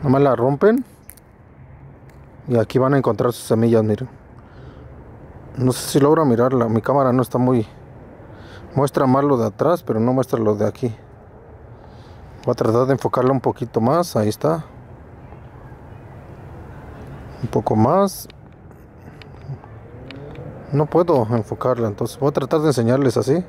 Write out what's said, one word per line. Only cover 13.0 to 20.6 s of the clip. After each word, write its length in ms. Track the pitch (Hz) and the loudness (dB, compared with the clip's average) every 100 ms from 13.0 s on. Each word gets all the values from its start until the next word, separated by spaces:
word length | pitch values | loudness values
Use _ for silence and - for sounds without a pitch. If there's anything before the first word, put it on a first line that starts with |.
| 117 - 127 | 2 2 2
un 100 | 135 | 2
poquito 380 | 120 - 120 - | 0 -2 -4 0
más, 360 | 113 160 175 117 | 2 2 2 0
ahí 120 | 107 | 0
está. 380 | 107 143 160 - - - - - - - - - - - - - - - - - - - - - - - - - - - - | 0 -2 -2 -6 -18 -20 -20 -20 -20 -20 -20 -20 -20 -20 -20 -20 -20 -20 -20 -20 -20 -18 -18 -18 -18 -18 -18 -16 -16 -16 -10
Un 60 | - | -4
poco 260 | 127 113 113 | -4 0 2
más. 520 | 110 175 196 - - - - - - - - - - - - - - 139 - - - - - - - - - - | 2 2 0 -4 -16 -20 -20 -20 -20 -20 -20 -20 -20 -20 -20 -20 -14 -16 -16 -20 -20 -20 -18 -18 -16 -16 -16 -16